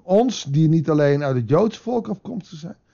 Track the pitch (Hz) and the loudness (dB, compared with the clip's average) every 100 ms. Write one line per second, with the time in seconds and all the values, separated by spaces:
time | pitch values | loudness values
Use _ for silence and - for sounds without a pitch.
0 | - 196 254 - 139 143 160 160 147 151 | 0 2 2 -2 -2 2 4 2 2 2
1 | 143 143 143 127 110 151 214 - - 247 | 2 2 0 -2 2 2 2 -2 -6 -6
2 | 208 196 - 233 - 160 170 214 _ | -6 -10 -10 -12 -12 -16 -16 -18 _